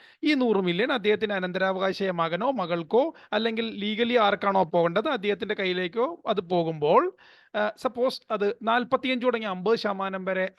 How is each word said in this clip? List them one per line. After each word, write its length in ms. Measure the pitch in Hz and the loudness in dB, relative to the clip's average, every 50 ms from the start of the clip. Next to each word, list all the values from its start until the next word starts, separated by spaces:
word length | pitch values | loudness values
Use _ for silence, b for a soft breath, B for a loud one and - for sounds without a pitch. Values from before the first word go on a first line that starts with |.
| b b b b - | b b b b 0
ഈ 100 | 294 302 | 0 2
നൂറ് 220 | 262 254 233 208 | 4 4 4 2
മില്യൺ 360 | 196 190 180 170 175 226 285 285 | 2 2 2 2 0 0 0 0
അദ്ദേഹത്തിന്റെ 420 | 247 185 208 214 208 220 208 202 | 0 2 0 0 2 0 -2 -2
അനന്തരാവകാശിയായ 760 | 190 185 180 175 185 190 190 190 190 196 196 180 - 196 190 | -2 -4 -4 -2 -2 0 0 0 0 0 -2 -2 -2 -2 -2
മകനോ 400 | 180 170 165 160 165 175 226 269 | 0 0 0 0 0 -2 -2 -2
മകൾക്കോ 640 | 269 220 180 160 175 170 165 147 214 233 285 330 B B B B 214 | -2 -2 -2 -2 -2 -4 -2 0 2 2 2 2 B B B B -2
അല്ലെങ്കിൽ 380 | 214 220 226 226 220 226 226 202 | -2 -2 -2 -2 -2 -4 -6 -6
ലീഗലി 420 | 202 202 208 214 202 240 233 247 | -6 -6 -4 -2 -2 0 2 2
ആർക്കാണോ 460 | 240 214 202 202 - - 202 196 190 185 | 4 4 4 2 2 0 2 2 2 2
പോകേണ്ടത് 460 | 156 - 175 165 170 170 202 233 320 | 2 2 2 2 2 2 0 0 0
അദ്ദേഹത്തിന്റെ 460 | 277 208 185 202 202 175 - 196 208 | -2 -2 -2 -2 -2 -2 -4 -6 -4
കയ്യിലേക്കോ 680 | 208 196 185 180 180 180 175 - 226 254 311 359 - - | -2 -2 -2 -2 -2 -4 -4 -2 -2 -2 -2 -4 -4 -4
അത് 140 | - 208 196 | -2 -2 -2
പോകുമ്പോൾ, 760 | 180 165 180 175 165 160 160 151 147 147 185 247 339 370 - b b b b b b b - | -2 0 0 0 0 0 -2 0 2 4 6 6 4 2 -2 b b b b b b b -4
ആ, 160 | 208 208 208 - | -2 -2 -2 -2
സപ്പോസ് 440 | - - 254 - 240 247 262 - - - - | -4 -6 -6 -2 0 0 -2 -2 -4 -6 -6
അത് 260 | 220 202 208 202 196 - 208 | -4 0 0 -2 -2 -2 0
നാൽപത്തിയഞ്ച് 640 | 220 226 247 240 - 262 247 - 254 262 247 226 | 0 0 0 2 0 0 0 0 -2 -2 0 0
തുടങ്ങി 200 | 254 233 226 220 | 0 0 0 -2
അമ്പത് 320 | 208 180 180 180 214 233 226 | -6 -6 -2 0 0 0 2
ശതമാനം 460 | - 208 196 190 190 190 190 190 185 | 0 -2 -2 -2 -4 -4 -4 -4 -4
വരെ 260 | 190 190 185 185 185 - | -2 -2 -2 -2 -4 -4